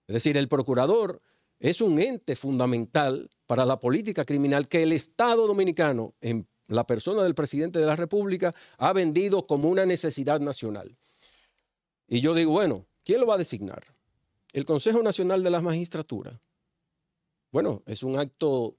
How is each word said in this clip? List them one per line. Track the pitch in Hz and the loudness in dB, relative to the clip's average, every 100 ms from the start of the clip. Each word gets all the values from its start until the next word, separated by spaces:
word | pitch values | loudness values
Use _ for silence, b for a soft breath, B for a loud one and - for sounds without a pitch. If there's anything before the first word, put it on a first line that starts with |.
| - | -4
Es | |
decir, | 113 151 143 | 0 2 2
el | 135 | 2
procurador | 139 131 123 135 226 202 - _ _ _ - | 0 2 2 4 2 0 -6 _ _ _ -4
es | 135 - | -2 2
un | 220 151 | 2 4
ente | 240 240 - 127 | 2 -2 -6 -6
fundamental | 139 127 127 120 113 156 143 135 - _ - | -2 0 2 0 -2 0 0 -2 -8 _ -4
para | 123 127 | 0 2
la | 131 | 2
política | 123 160 156 - | 0 0 -2 -4
criminal | 139 143 139 143 143 | -2 0 2 0 0
que | 175 | 0
el | 160 | 2
Estado | 160 - - 233 233 220 | 0 -2 0 2 4 2
dominicano, | 202 185 160 156 123 113 _ | 2 0 2 0 0 -4 _
en | 117 113 - _ - | -4 -4 -6 _ -4
la | 110 - | -2 0
persona | 113 - 208 | -2 0 0
del | 185 | 0
presidente | 160 147 143 170 175 | 0 -2 -2 -4 0
de | 156 | 0
la | 160 | 0
República, | 170 202 196 185 - B B B | -2 -2 -2 -2 -2 B B B
ha | 139 | 0
vendido | 190 170 156 202 190 - | 2 2 2 2 0 0
como | 143 156 | 0 2
una | 190 185 | 2 2
necesidad | 175 165 139 135 147 | 0 -2 -4 -2 0
nacional. | 143 131 113 101 98 _ b b b b b b _ _ _ _ - | -2 -6 -8 -10 -14 _ b b b b b b _ _ _ _ -4
Y | 120 | 0
yo | 147 165 | 2 2
digo, | 160 | 2
bueno, | 175 185 98 - _ | 2 0 -2 -10 _
¿quién | - 233 | -2 2
lo | 240 | 2
va | 196 | 2
a | |
designar? | - 110 98 - - _ _ _ _ _ _ | -2 -6 -10 -12 -18 _ _ _ _ _ _
¿El | 143 143 | -8 -2
Consejo | 151 220 226 | 0 2 2
Nacional | 220 196 185 190 | 0 0 0 0
de | 180 | 0
la | 175 | 0
Magistratura? | 175 165 175 160 156 104 - 120 _ _ _ _ _ _ _ _ _ _ _ | -2 -4 -6 -8 -8 -10 -12 -18 _ _ _ _ _ _ _ _ _ _ _
Bueno, | 135 175 104 - | -2 -2 -4 -10
es | 107 | -8
un | 131 135 | -6 -4
acto | 143 - 156 131 113 | -6 -2 -2 0 -2